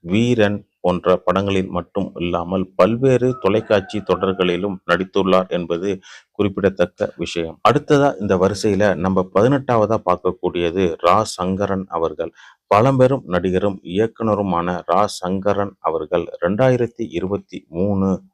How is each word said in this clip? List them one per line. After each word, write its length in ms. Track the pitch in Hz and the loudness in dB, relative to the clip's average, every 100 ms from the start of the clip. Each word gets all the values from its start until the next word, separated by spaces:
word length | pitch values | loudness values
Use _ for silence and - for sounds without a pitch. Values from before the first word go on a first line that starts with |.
வீரன், 540 | 85 98 120 117 104 101 - _ | -2 0 2 2 2 0 -8 _
போன்ற 340 | 90 90 87 90 | -2 0 2 2
படங்களில் 540 | - 92 101 98 92 | 2 0 0 -2 -2
மட்டும் 380 | 87 87 - 95 | -6 -6 -6 -6
இல்லாமல் 500 | - 87 87 85 95 92 | -6 -4 -4 -2 -4 -4
பல்வேறு 540 | - 92 117 135 127 123 127 | 2 2 4 2 2 0 0
தொலைக்காட்சி 600 | 98 107 - 104 95 107 | 0 0 2 0 0 -10
தொடர்களிலும் 760 | 92 90 95 95 90 90 101 95 - | -2 -2 0 0 0 0 -4 -8 -2
நடித்துள்ளார் 640 | 87 95 101 95 131 92 | 0 0 0 2 2 2
என்பது 400 | 87 85 85 98 95 - - _ | -4 -4 -4 -4 -6 -10 -20 _
குறிப்பிடத்தக்க 800 | _ 104 98 98 98 90 _ 104 - | _ -4 0 -2 0 -4 _ -8 -6
விஷயம். 400 | 85 87 82 80 | -8 -6 -8 0
அடுத்ததா 440 | 107 131 143 143 143 - | 2 2 2 2 2 0
இந்த 160 | 101 92 | 0 2
வரிசையில 480 | 95 98 110 95 104 82 | 2 2 0 2 2 2
நம்ம 300 | 92 95 92 | 0 0 0
பதினெட்டாவதா 680 | 95 117 139 135 117 104 110 | 2 2 0 0 0 2 0
பார்க்கக்கூடியது 840 | - 90 90 90 90 87 85 87 92 80 | 0 -2 -2 -4 -6 -2 -2 0 -2 0
ரா 180 | 85 95 110 | 2 2 2
சங்கரன் 580 | - 90 95 101 98 95 | -4 -4 -2 -2 -4 -4
அவர்கள். 440 | 85 82 78 82 _ - _ _ | -4 -4 -4 -10 _ -20 _ _
பழம்பெரும் 540 | 101 127 135 127 117 - | 4 4 4 2 2 -2
நடிகரும் 520 | 87 92 92 101 95 | -2 0 0 -2 -4
இயக்குனருமான 920 | - 90 113 _ 113 104 101 87 87 87 - | -6 -2 -2 _ -2 0 0 -2 -2 -6 0
ரா 160 | 87 104 | 2 2
சங்கரன் 600 | - 90 95 101 98 101 95 | -2 -6 -2 -2 -2 -4 -4
அவர்கள் 460 | 82 80 78 87 85 - | -4 -4 -2 -4 -4 -4
ரெண்டாயிரத்தி 680 | 87 104 131 123 117 _ 113 | -2 2 2 2 -2 _ -8
இருபத்தி 500 | - 92 98 - 92 _ | -6 -4 -6 -8 -18 _
மூணு 380 | 82 98 98 95 92 - | -4 -2 0 0 -2 -6